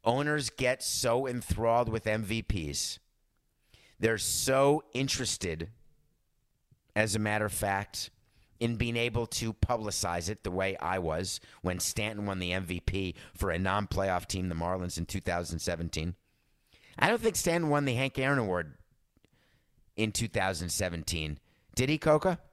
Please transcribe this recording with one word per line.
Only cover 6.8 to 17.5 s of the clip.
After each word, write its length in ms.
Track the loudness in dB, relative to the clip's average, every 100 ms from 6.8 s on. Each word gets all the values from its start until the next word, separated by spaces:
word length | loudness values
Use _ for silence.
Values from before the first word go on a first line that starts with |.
| _ 0
as 180 | 2
a 60 | 2
matter 260 | 0 0 0
of 80 |
fact, 560 | 0 0 0 -4 -10 -10 _ _ _ _ _
in 180 | -2 0
being 200 | -2 0
able 300 | 0 -2 -2
to 260 | -2 -4
publicize 760 | 0 2 2 -2 -2 -2 -2 -4
it 160 | -6
the 60 | -4
way 260 | -2 -2 -2
I 200 | -2 -2
was 420 | 0 -2 -4 -8 -12 -6
when 180 | -4 -2
Stanton 460 | -2 -2 -4 -2 -4
won 140 | -2
the 120 | -2
M 120 | -2
V 160 | -2 -2
P 340 | -2 -2 -2 -6 -16 -4
for 160 | -2
a 80 | 2
non-playoff 680 | 2 2 0 0 2 0 -2
team, 240 | -4 -2
the 60 | -2
Marlins, 420 | -2 -2 -4 -4
in 80 | -6
two 160 | -4
thousand 380 | -2 -2 -2 -4
seventeen. 560 | -4 -2 -4 -4 -4 -6 _ _ _ _ _ _ -20 2
I 80 | 4
don't 140 | 4
think 140 | 2 2
Stanton 340 | 2